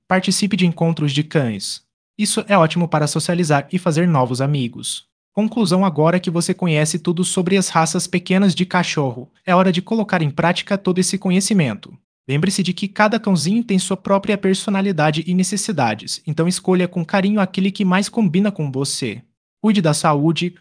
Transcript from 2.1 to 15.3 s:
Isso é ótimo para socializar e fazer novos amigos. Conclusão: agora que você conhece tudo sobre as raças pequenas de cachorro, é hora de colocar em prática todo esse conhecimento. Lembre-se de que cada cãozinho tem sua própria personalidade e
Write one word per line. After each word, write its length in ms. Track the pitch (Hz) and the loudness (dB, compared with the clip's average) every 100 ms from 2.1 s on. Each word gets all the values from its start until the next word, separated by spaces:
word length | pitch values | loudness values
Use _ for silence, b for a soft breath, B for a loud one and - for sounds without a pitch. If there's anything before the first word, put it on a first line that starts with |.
| - | -6
Isso 260 | 208 226 - | -4 -2 2
é 100 | 196 | 4
ótimo 300 | 160 170 165 | 4 2 0
para 180 | 151 147 | 0 0
socializar 640 | - 165 175 160 143 139 | -2 -2 0 2 0 0
e 60 | 180 | -4
fazer 300 | 180 156 180 | 0 2 2
novos 320 | 147 123 127 | 2 2 0
amigos. 680 | 139 143 120 - 117 - - _ _ | 0 0 -2 -6 -10 -10 -14 _ _
Conclusão: 540 | - 220 240 185 185 190 | -4 -2 0 2 2 2
agora 340 | 151 156 180 | 2 2 2
que 80 | 180 | 0
você 240 | 165 170 | -2 -2
conhece 460 | 185 180 151 151 175 | -2 0 2 0 -2
tudo 260 | - 170 | -2 -2
sobre 320 | 180 190 180 190 | -2 0 2 2
as 120 | 180 | 2
raças 380 | 165 160 180 - | 0 0 -2 -2
pequenas 480 | 180 180 185 202 | -4 0 2 2
de 120 | 151 180 | 2 0
cachorro, 640 | 185 170 156 135 120 127 _ - | 0 0 -2 -2 -4 -12 _ 0
é 80 | |
hora 180 | 180 185 | 4 4
de 80 | 175 | 2
colocar 400 | 185 226 208 180 | -2 -2 0 0
em 80 | 151 | -2
prática 480 | 139 170 180 - 196 | 0 0 0 -2 -2
todo 220 | 190 180 | 0 0
esse 180 | 185 196 | 0 -2
conhecimento. 800 | 190 185 196 202 131 104 - - _ _ - | 0 0 2 2 0 -2 -12 -20 _ _ -4
Lembre-se 340 | 143 185 190 | 0 0 0
de 80 | 180 | -2
que 160 | 180 196 | -4 -4
cada 300 | - 214 226 | 0 0 0
cãozinho 440 | 214 175 151 226 | 0 0 0 -2
tem 160 | 233 185 | 0 -2
sua 180 | - 190 | -2 -4
própria 400 | - 196 196 202 | 0 0 0 0
personalidade 880 | 190 190 - 196 196 160 151 156 | 0 0 -2 -2 0 0 0 0
e 60 | 165 | 0